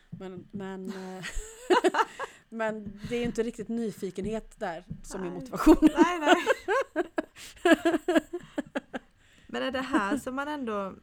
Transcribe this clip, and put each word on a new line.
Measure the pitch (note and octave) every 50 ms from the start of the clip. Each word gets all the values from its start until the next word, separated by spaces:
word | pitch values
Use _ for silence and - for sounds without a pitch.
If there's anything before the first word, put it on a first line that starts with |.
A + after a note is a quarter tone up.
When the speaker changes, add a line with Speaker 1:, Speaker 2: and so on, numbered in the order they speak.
| _ _
Speaker 1:
Men, | - - F#3+ F#3 F#3 F3+ - -
men, | - G3 F#3+ F#3+ F#3+ F#3+ F#3+ F#3+
eh, | F#3+ F#3+ F#3+ F#3 F#3 F#3+ - - - G#4+ G#4+ A4 A4+ A4 B4+ B4 - B4
<laughs> | - F4+ - D#4 - - - - C#5 - - - _ _
men | A3+ A3+ A3 A3 G#3+ G#3+ G#3 G#3 G3+ - - -
det | A#3+
är | A#3+ A#3+
inte | A#3+ G#3 A3+
riktigt | A3 A#3+ A3+ - F#3+ -
nyfikenhet | A3+ A#3 A#3 G#3 - - G3+ F#3 F3 G3 F#3+ G#3 A3 G#3+ - - - -
där | G#3+ F3+ E3 E3+ F3+ - - -
som | - - - F#3+
är | F#3
Speaker 2:
Nej. | F3 F3+
Speaker 1:
motivationen. | - C4 - - - - D#4+ D#4+ - D4+ D#4 -
Speaker 2:
Nej, | - E4 F4 F4+ E4+
nej. | D4+ D4+ F4 F4+ - A4 - - - E4+ G#4+ C5+ C5 - _ D#4 E4+ - - - - - _ - - - - - - E4+ D#4+ - -
Speaker 1:
<laughs> | E4 E4 D#4 - - E4 - - - - F4+ - - - - - - - C#4 - _ - - - _ _ _ _ _ _ - -
Speaker 2:
Men | - - A#3+
är | C4 C4
det | C4 C4
här | C4 C4 C4+ D#4+ D4+ D4 D4+
som | B3+ - B3+ B3+
man | C4+ C#4+ D4
ändå | D4+ C#4+ B3+ A3+ G#3 G3+ G3 F#3+ - -